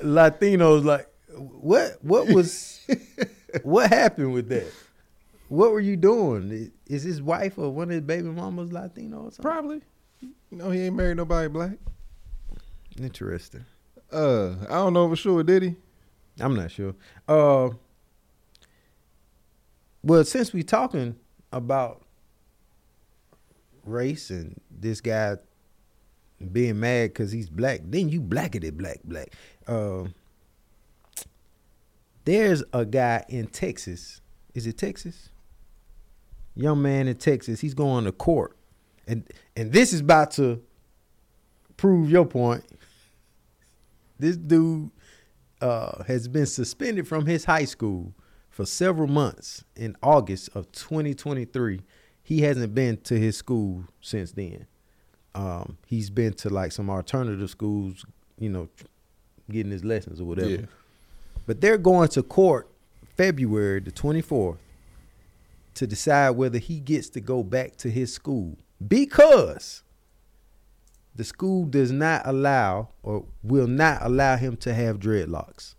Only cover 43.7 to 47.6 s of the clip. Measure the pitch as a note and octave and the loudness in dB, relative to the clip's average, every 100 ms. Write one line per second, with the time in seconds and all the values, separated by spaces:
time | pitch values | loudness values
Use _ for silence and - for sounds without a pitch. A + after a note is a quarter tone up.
43.7 | _ _ _ _ - D3+ F3 D#3 D#3+ E3 | _ _ _ _ -4 -4 -2 4 4 4
44.7 | D#3+ D3+ - _ _ _ _ _ - B2 | 0 -8 -14 _ _ _ _ _ -4 -2
45.7 | A#2 - - - B2+ A#2+ D3 C#3 - A#2+ | -2 -6 -8 -4 -4 -2 -2 -2 -2 -6
46.7 | - C4 G3+ D#3 D#3 D3+ E3 - D#3+ | -6 -4 -4 -4 -2 0 0 0 0